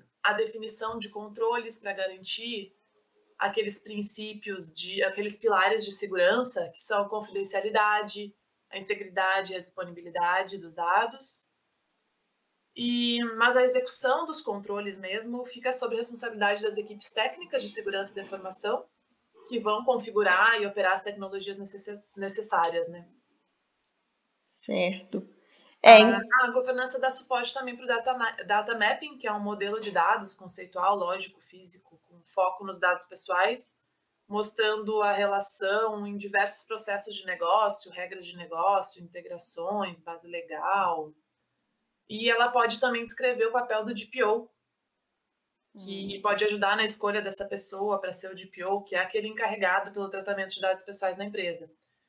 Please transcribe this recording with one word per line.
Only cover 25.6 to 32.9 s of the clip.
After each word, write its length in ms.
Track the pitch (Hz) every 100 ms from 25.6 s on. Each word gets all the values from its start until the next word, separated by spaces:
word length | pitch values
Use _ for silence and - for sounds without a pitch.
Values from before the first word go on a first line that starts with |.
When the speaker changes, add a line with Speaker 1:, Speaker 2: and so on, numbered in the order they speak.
| _ _
Speaker 2:
É, 120 | -
Speaker 1:
A, 60 | 220
Speaker 2:
en- 280 | 220 226 - 247
Speaker 1:
a 100 | 247
governança 480 | 254 254 247 254 262
dá 100 | 262
suporte 420 | 254 - 247 233
também 240 | 269 254 240
pro 100 | 254
data 260 | 233 240 254
ma-, 180 | 226 -
data 340 | 180 208 214 233
mapping, 400 | 214 269 302 277
que 100 | 226
é 40 |
um 80 | 208
modelo 400 | 208 202 202 214
de 120 | 202
dados 420 | 180 170 214 202
conceitual, 640 | - 185 - 180 180 185 202
lógico, 420 | 175 185 190 -
físico, 580 | - 180 185 185 _ 165 _
com 100 | 175
foco 420 | - - 185 185 196
nos 120 | 190
dados 280 | 185